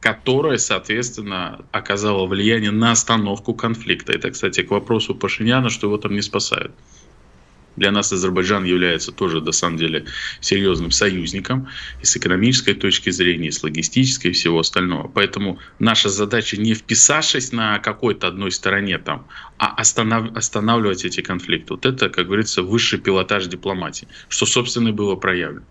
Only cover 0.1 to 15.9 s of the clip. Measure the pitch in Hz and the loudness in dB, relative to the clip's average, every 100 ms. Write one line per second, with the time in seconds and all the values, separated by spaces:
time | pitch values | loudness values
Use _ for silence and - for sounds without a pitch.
0.1 | 107 - 131 156 123 - 98 - 107 123 | -2 0 2 4 2 0 -2 0 -2 -2
1.1 | - 104 95 85 - - 107 - 98 107 | -6 -6 -6 -6 -10 -8 -8 -2 -2 0
2.1 | 101 95 95 104 113 107 107 110 113 - | 2 0 2 2 4 2 2 4 2 2
3.1 | 113 101 101 - 113 117 113 - 85 - | 0 0 -2 -4 -2 -2 -2 -2 -2 0
4.1 | - - - 98 87 85 101 - 113 - | -2 -2 -4 -2 -2 0 -2 2 0 0
5.1 | 95 98 - 110 127 123 - 104 104 104 | -4 -4 0 2 2 2 0 -2 0 -2
6.1 | 101 101 101 101 - - - - - - | -2 -2 -2 -2 -4 -6 -12 -20 -20 -20
7.1 | - - - - - - - 101 104 98 | -20 -20 -20 -20 -20 -18 0 2 2 2
8.1 | 95 92 92 92 101 92 90 90 82 - | 0 0 2 2 2 2 2 2 0 -4
9.1 | - 95 82 78 85 87 82 82 78 - | -4 -2 -2 -2 0 0 0 -2 -2 -6
10.1 | - - - - 98 98 85 85 - 104 | -10 -10 -8 0 2 2 2 0 2 2
11.1 | 92 80 95 92 131 131 - - - - | 0 -4 -6 -2 -2 -2 -12 -14 -2 0
12.1 | - - 92 113 127 - 98 101 90 - | 2 2 4 4 4 2 2 0 0 -2
13.1 | 90 90 85 80 73 78 76 82 - 131 | 2 2 2 -2 -4 -4 -4 -2 2 2
14.1 | - 90 87 85 82 80 - 90 80 - | 2 0 2 2 2 2 0 0 -2 -4
15.1 | - 101 - 101 92 - - 110 | 0 0 0 -6 -6 -12 0 2